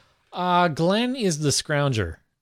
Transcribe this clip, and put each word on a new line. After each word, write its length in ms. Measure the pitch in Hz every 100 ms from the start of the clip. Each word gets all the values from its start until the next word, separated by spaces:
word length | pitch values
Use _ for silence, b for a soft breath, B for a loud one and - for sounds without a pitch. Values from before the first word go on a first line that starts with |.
| b b _
Uh, 360 | 185 180 175 175
Glenn 460 | 139 165 208 247 269
is 240 | 202 151
the 100 | 151
scrounger. 680 | - - 147 143 113 87 - _ _